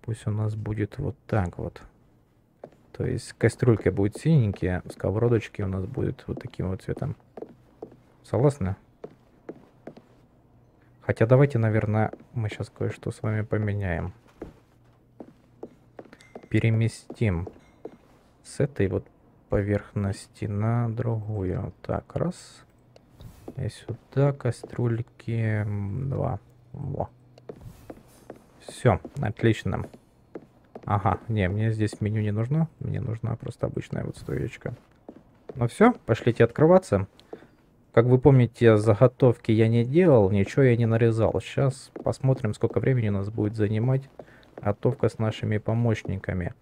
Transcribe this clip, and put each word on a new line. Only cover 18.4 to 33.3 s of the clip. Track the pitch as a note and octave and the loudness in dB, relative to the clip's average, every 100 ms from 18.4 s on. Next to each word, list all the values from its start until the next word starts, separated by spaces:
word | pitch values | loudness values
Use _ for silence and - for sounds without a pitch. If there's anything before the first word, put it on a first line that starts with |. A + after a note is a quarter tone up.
с | - - | -20 -6
этой | C#3 - F#2+ | -6 -2 -2
вот | F#2+ - _ _ _ _ | -2 -8 _ _ _ _
поверхности | G#2+ G2+ G2+ - - G2 G2 - - G#2 | -2 0 -2 -2 -6 -4 -6 -12 -10 -6
на | G2+ A2 A#2+ A#2 | -2 0 0 -2
другую. | A2+ A#2+ A2+ G#2+ G#2 F#2 F2+ G2 - | -4 -4 -4 -4 -4 -4 -4 -6 -10
Так, | - - - - | -6 -6 -4 -4
раз. | E3+ - - - - _ _ _ _ _ - - - - | -4 -4 -18 -20 -20 _ _ _ _ _ -20 -20 -16 -8
И | - | -8
сюда | - - A2 _ C3+ C#3 | -10 -14 -14 _ 0 0
кастрюльки, | C3+ A#2+ - - - A#2+ A#2 - _ - A#2 A2 G#2+ | 0 -4 -6 -10 -4 -2 -2 -6 _ -6 -2 0 0
м, | G#2 G#2 G2+ F#2+ F#2 | -2 -4 -6 -6 -4
два. | G2+ F#2+ - _ _ _ | -4 -4 -6 _ _ _
Во. | - - - - _ _ - - - - - - - - - _ - _ _ - | -12 -8 -6 -8 _ _ -20 -20 -20 -20 -20 -20 -20 -20 -20 _ -20 _ _ -20
Все, | - B2+ F#2 - - | 0 2 2 -2 -6
отлично. | A2 - A#2 G#2+ - - - - _ _ _ - - _ _ - | -6 0 0 0 -2 -6 -8 -14 _ _ _ -20 -20 _ _ -18
Ага, | - G2+ G#2 F#2+ - | -4 0 0 -2 -2
не, | A2 F#2 | 0 0
мне | G#2 A2 | 0 -2
здесь | A2 G#2+ - | 0 -2 -2
меню | G#2 A2 | -2 -2
не | G#2+ | -2
нужно. | G#2 A#2 D#3 D#3+ - | -2 -2 -2 -2 -4
Мне | - G2 | -6 -6
нужна | - A2+ A2+ | -6 -6 -6